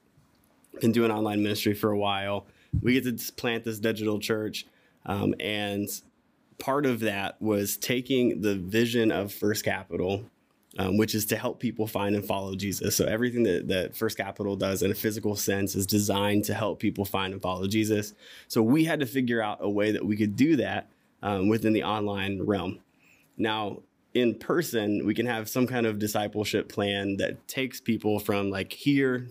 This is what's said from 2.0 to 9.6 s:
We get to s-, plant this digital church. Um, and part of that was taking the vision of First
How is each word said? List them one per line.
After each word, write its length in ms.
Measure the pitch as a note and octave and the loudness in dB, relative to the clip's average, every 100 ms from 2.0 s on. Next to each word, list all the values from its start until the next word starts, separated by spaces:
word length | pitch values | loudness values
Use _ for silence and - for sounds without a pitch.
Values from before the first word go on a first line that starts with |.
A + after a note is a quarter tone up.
| G2+ G2 G2 G2+ - _ - - | 0 -2 -4 -6 -8 _ -6 -2
We 120 | A#2 | 2
get 100 | B2+ | 2
to 100 | B2+ A2 | 0 -4
s-, 140 | - | -8
plant 360 | - B2 A#2 A2+ | -6 -4 -2 -4
this 140 | G#2+ | -2
digital 400 | A2+ A2 G#2+ G#2 | -2 0 -2 -2
church. 460 | G#2 A2 G#2+ - - _ _ _ - | -2 -2 -2 -6 -12 _ _ _ -6
Um, 300 | G2+ G2+ F#2+ | 0 0 0
and 500 | G2+ G#2 G#2 G2+ G2+ - - _ _ _ _ - | -4 -4 -4 -4 -4 -8 -14 _ _ _ _ -10
part 280 | - C#3 C#3 | -2 0 0
of 160 | A#2 | 0
that 400 | A2 G2 G2 - | -2 -2 -6 -4
was 340 | G#2+ G#2 G2+ - | 0 2 0 -2
taking 680 | - B2+ B2+ C3 B2 - | -2 -2 2 2 4 2
the 140 | G#2 G2 | 0 0
vision 560 | F2+ A2 A#2+ A#2+ A2 | 0 2 2 4 2
of 220 | E2+ G2+ | 2 -4
First 320 | - G#2 G#2+ | -2 0 0